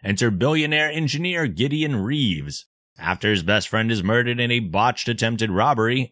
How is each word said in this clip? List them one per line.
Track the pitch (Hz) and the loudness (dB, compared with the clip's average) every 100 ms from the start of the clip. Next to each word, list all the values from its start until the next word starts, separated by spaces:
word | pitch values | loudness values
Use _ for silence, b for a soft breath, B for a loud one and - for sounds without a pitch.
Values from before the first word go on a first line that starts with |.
Enter | 98 101 120 | -2 2 2
billionaire | 95 131 156 151 151 151 | 2 2 2 2 0 0
engineer | 156 147 147 175 175 147 | -2 -2 -2 -2 -2 -2
Gideon | 80 135 151 156 120 | -2 -2 0 0 0
Reeves. | 101 147 120 80 71 69 - _ _ - | 0 0 0 -2 -6 -10 -14 _ _ -8
After | 87 92 107 | -4 -2 0
his | 104 | 0
best | 82 104 - | 2 0 0
friend | 110 113 | 0 0
is | 110 | 0
murdered | 92 117 120 120 | 2 2 0 -2
in | 120 | 0
a | 120 | -2
botched | 98 92 120 120 - | 0 2 2 0 -2
attempted | 110 113 117 110 | -2 -2 0 0
robbery | 92 127 120 110 127 123 | 2 2 2 2 0 -2